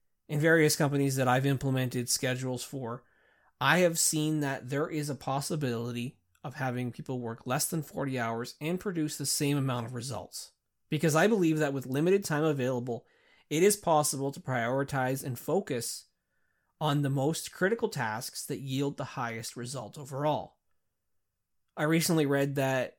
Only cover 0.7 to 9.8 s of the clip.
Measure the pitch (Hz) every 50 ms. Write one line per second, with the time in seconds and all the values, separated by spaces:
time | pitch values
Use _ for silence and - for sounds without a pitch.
0.7 | - - 156 139 143 139 139 135 131 135 131 127 127 131 135 139 139 131 139 135
1.7 | 131 131 127 123 123 123 120 - - - 135 127 127 127 131 127 127 120 - -
2.7 | - 135 127 113 120 123 - _ _ _ _ _ _ _ _ _ _ - 131 135
3.7 | 156 180 180 170 165 165 - - 160 151 151 156 156 151 147 139 135 - - 123
4.7 | 139 139 160 - 160 151 147 147 135 - - - 135 139 139 - 175 156 147 123
5.7 | 117 113 117 123 120 120 120 135 - _ _ _ _ _ - 143 - 147 139 131
6.7 | 120 123 123 120 - - - - 127 127 120 113 117 - - 123 123 151 - -
7.7 | 175 160 143 - - - 143 139 131 123 117 113 113 117 120 - - - 143 160
8.7 | 180 180 - 214 175 165 151 151 - - 143 - - - 156 143 143 143 135 135
9.7 | 123 120